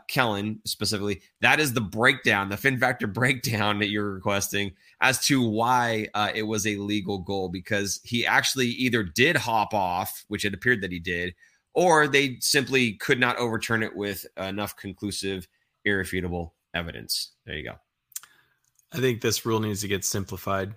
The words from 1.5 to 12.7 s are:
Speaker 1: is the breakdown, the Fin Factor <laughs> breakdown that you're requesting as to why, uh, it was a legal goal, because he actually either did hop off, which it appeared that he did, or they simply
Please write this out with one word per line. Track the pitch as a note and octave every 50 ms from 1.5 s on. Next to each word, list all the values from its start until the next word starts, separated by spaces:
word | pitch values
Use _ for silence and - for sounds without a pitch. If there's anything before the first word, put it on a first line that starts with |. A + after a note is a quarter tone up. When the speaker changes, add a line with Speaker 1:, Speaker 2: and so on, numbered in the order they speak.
| C#3+ D3+
Speaker 1:
is | D#3 C3+ A2+
the | B2
breakdown, | G#2+ F2 G#2+ A2 A#2+ C3+ C#3 B2+ - A#2+ G#2+ G2+ G2 G2
the | G2+
Fin | - - C#3 C3 A#2
Factor | C3 B2+ B2+ - B2
<laughs> | G#2+
breakdown | F#2 A#2 B2 C3+ C3+ B2 - A#2+ A2+ G#2 G2+ G#2 G#2 G2+
that | G#2 G2+
you're | G#2 G#2 G#2 G2+ G2
requesting | F#2 - G#2 G2+ G2 G2 - - G2+ G2+ G2 - _ _ _ _ -
as | - C3 B2+ - -
to | - C#3+ C3 A#2+
why, | A2+ G#2 A2 A2+ A#2+ B2+ B2 A#2+ A#2 A2+ G#2+ G#2+ - -
uh, | G#2 G#2 G2 -
it | A2 G#2+
was | G#2+ A2 G#2+ G2
a | A2 G#2
legal | G2+ G2+ G#2 G#2 G#2 F#2 G2+ G2+ F#2+
goal, | E2+ G2 G2 G2 F#2 F2+
because | F2 F#2 - - G#2 G2+ G2+ F#2+ - - -
he | - A#2+ A#2 D2+
actually | E2+ A2+ C#3 B2 - - C3+ B2+ A#2+
either | A#2+ - B2+ B2+ - A#2
did | G2+ E2+ - A2 B2+ E3 F3
hop | C3+ - A#2 A2 G#2+ G2+ - A2
off, | G#2 F#2+ F2+ F2+ F#2 G2+ - - - - -
which | G#2 F#2+ -
it | G2+ G2
appeared | - - B2 B2 G2+
that | G2 F2+
he | F2+ F2
did, | E2+ F#2 F2 F2 F2+ F2+ - _ _ _ _ _ _ _ -
or | D3+ F3 F3+ D#3+ D#3 D3+ C#3+
they | C3+ C#3 C#3 C3+ A#2+ -
simply | - - - C#3+ B2+ B2